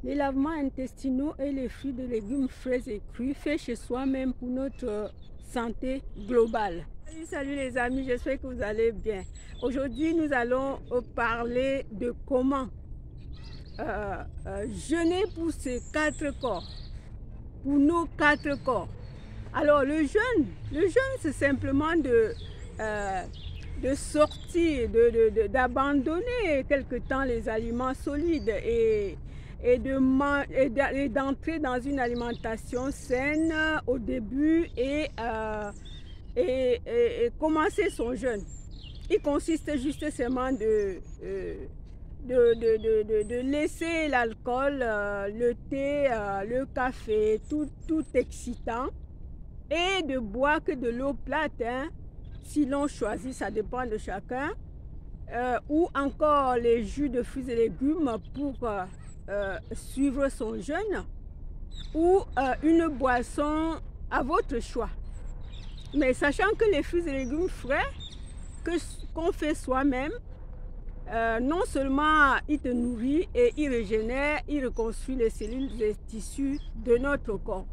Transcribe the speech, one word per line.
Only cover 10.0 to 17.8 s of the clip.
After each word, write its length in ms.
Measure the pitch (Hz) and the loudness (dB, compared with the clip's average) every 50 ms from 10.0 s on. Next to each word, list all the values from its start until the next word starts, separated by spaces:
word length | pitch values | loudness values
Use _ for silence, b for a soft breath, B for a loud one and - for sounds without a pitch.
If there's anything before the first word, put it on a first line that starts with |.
| 311 320 339 | 2 2 4
nous 180 | 330 311 294 277 | 2 2 4 2
allons, 460 | 247 233 240 247 262 269 269 262 - - - | 2 4 2 2 2 2 -2 -4 -4 -6 -2
euh, 100 | 240 247 233 - - | -2 -2 -2 -2 -2
parler 680 | 262 240 226 226 233 240 240 240 247 262 269 269 277 - - | 0 0 0 0 0 -2 0 2 2 2 2 0 0 -2 -6
de 240 | 220 185 247 240 240 - - | -6 -4 -4 -4 -4 -6 -4
comment, 420 | - 285 254 254 269 285 269 262 - - - - - - - - - - - - - - - - - - - - - - - | 0 2 4 4 4 2 2 -2 -4 -8 -12 -12 -12 -12 -12 -12 -14 -14 -14 -12 -12 -12 -12 -12 -12 -12 -12 -12 -12 -10 -8
euh, 440 | 180 214 180 208 208 202 185 143 - - - - - | -6 -4 -4 -4 -4 -4 -6 -6 -8 -10 -10 -10 -8
euh, 180 | 190 196 196 208 226 208 | -6 -6 -6 -6 -6 -6
jeûner 520 | 180 - - 294 339 339 330 349 370 415 - - | -8 -2 0 0 2 4 2 4 2 0 0 -2
pour 160 | 320 330 330 | -4 -4 -4
ces 320 | 294 - - 262 247 233 - - - | -4 -4 -4 -4 -4 -4 -6 -4 -2
quatre 380 | 302 302 302 294 - 311 285 254 - | 0 0 0 0 -2 -4 -4 -4 -2
corps, 260 | - 240 196 165 - - - - - - - - - - - - - - - - - - - - | -4 -2 -2 -4 -6 -8 -10 -10 -10 -10 -10 -12 -12 -12 -12 -12 -12 -12 -12 -12 -12 -12 -12 -6
pour 160 | - 269 285 | -2 2 4
nos 300 | 285 | 6